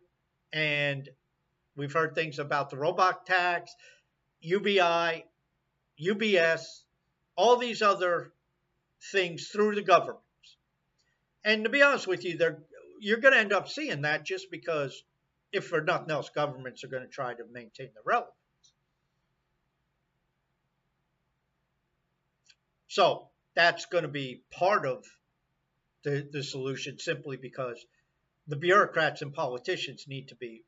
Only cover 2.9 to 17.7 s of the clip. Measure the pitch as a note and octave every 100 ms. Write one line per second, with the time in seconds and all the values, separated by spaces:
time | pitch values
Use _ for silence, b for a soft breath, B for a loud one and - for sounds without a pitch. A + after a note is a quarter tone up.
2.9 | F3+ F#3 F3+ - F#3 F3+ F3 F3 - b
3.9 | b b _ _ _ D#3+ F#3+ G3+ G3 E3+
4.9 | E3+ E3+ E3 - _ _ _ _ _ _
5.9 | - E3+ G#3 A3 F#3 E3 D#3+ - - _
6.9 | _ _ _ _ - A3 A#3+ A#3+ G#3+ G#3+
7.9 | F#3 F3+ E3+ - _ _ _ _ _ _
8.9 | _ - G3 F3 D#3 - G3+ G#3+ G#3 F#3
9.9 | E3+ - - _ _ - _ _ _ _
10.9 | _ _ _ _ _ G#3+ G#3+ A3 C#4 C#4+
11.9 | B3 F#3+ F3+ F3+ D#3+ E3 D3+ - - -
12.9 | - G3+ A3+ C4 B3+ G#3 G3 - - D4+
13.9 | D#3 D3+ D3+ D3+ F#3+ - D#3+ - D#3 C#3
14.9 | - _ _ _ _ - G3 - D#3+ D#3
15.9 | D#3 D#3 D3 - D3+ D3 C3 B2+ A2+ B2
16.9 | B2+ B2 - B2 A#2+ A2 A#2+ A2+